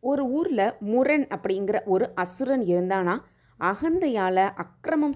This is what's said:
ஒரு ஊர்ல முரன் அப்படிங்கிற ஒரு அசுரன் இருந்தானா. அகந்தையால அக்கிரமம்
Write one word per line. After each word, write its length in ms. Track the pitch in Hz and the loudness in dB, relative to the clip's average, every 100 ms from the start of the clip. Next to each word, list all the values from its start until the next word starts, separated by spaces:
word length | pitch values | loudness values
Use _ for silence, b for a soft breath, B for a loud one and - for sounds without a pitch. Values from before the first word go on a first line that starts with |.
ஒரு 260 | 240 285 262 | 0 0 0
ஊர்ல 500 | 277 359 240 202 - | -2 0 0 0 -2
முரன் 460 | 208 233 269 302 262 | -2 2 4 2 0
அப்படிங்கிற 580 | 196 - 190 196 214 | -4 -4 -2 0 -2
ஒரு 300 | - 190 170 | 0 0 0
அசுரன் 480 | - 180 - 254 269 | -2 -4 -4 -2 0
இருந்தானா. 560 | 196 175 180 190 180 - b b b b | 2 0 2 0 0 -2 b b b b
அகந்தையால 720 | 175 190 320 349 330 220 185 | -4 -2 0 0 0 0 2
அக்கிரமம் 800 | 185 196 - - _ - 311 294 | 2 2 0 -12 _ -2 0 0